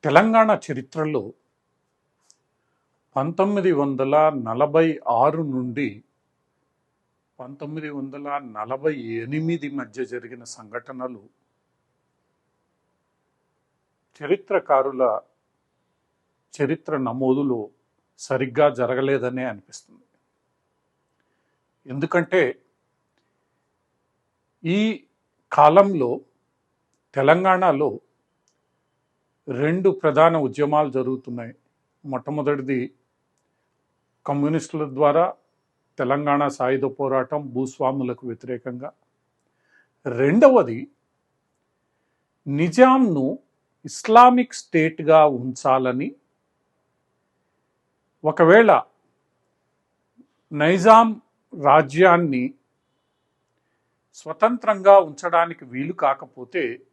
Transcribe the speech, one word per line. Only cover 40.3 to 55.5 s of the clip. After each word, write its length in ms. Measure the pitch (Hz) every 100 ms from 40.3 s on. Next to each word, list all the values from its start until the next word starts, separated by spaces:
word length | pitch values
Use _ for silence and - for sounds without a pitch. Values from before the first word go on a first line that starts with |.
| 202 277 254 156 113 - _ _ _ _ _ _ _ _ _ _ _ _ _ _ _ -
నిజాంను 920 | 143 170 175 254 262 240 151 131 - _ _ _ _
ఇస్లామిక్ 680 | - - - 226 247 247 247
స్టేట్గా 720 | - - 165 156 160 151 160 151
ఉంచాలని, 880 | 127 127 127 143 131 127 123 190 - _ _ _ _ _ _ _ _ _ _ _ _ _ _ _ _ _ _ _ _
ఒకవేళ 580 | 151 156 165 202 220 139 - _ _ _ _ _ _ _ _ _ _ _ _ _ _ _ _
నైజాం 680 | 147 156 190 196 220 226 214 _ _ _ 175
రాజ్యాన్ని 880 | 143 147 143 151 185 175 165 131 127 - _ _ _ _ _ _ _ _ _ _ _ _ _ _ _
స్వతంత్రంగా 840 | - 156 160 220 240 220 202 190 196
ఉంచడానికి 680 | 165 - 180 165 170